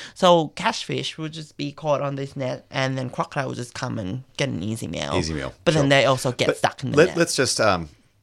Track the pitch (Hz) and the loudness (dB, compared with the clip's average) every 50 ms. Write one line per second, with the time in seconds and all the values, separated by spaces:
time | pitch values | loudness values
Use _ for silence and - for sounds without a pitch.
0 | - - - - - 180 175 170 160 143 - - 175 220 - - - - 143 131 | -18 -16 -4 2 6 6 6 6 4 0 -6 -4 -4 -4 -4 -4 -6 -6 -6 -4
1 | 131 - - - 160 156 156 160 151 - - - 143 147 139 - - 156 143 - | -4 -6 -8 -8 -10 -10 -10 -12 -16 -16 -10 -8 -8 -8 -8 -6 -2 0 0 0
2 | 143 143 139 139 139 139 - 143 135 127 131 131 - _ - 139 131 135 135 131 | 0 -4 -4 -6 -8 -8 -6 -6 -6 -6 -6 -8 -10 _ -4 -4 -2 -2 -2 -4
3 | 131 123 - - 165 - - 151 135 131 123 117 123 - - - - 127 117 113 | -6 -6 -6 -6 -6 -4 -4 -6 -6 -6 -6 -8 -10 -12 -10 -8 -8 -6 -6 -6
4 | 104 90 101 131 131 - _ - 147 135 120 90 82 107 110 113 113 - 82 78 | -6 -6 -6 -8 -10 -12 _ -4 -4 -2 -2 -4 -4 -4 -6 -6 -6 -8 -6 -6
5 | 78 71 71 92 90 78 80 73 67 65 - - _ - 156 156 143 139 139 139 | -4 -2 -2 -2 -2 -2 -4 -6 -6 -8 -10 -2 _ 2 2 4 4 4 6 6
6 | 123 131 135 123 - 135 120 - 123 - - - - - - - - 127 117 139 | 6 4 2 2 0 -2 0 2 2 0 2 2 0 0 0 -2 -6 2 6 6
7 | 160 185 - 160 170 165 - - 135 117 - - 117 107 95 87 85 76 - _ | 6 6 6 2 2 2 2 2 2 2 2 2 4 4 4 2 0 -6 -12 _
8 | _ _ _ _ | _ _ _ _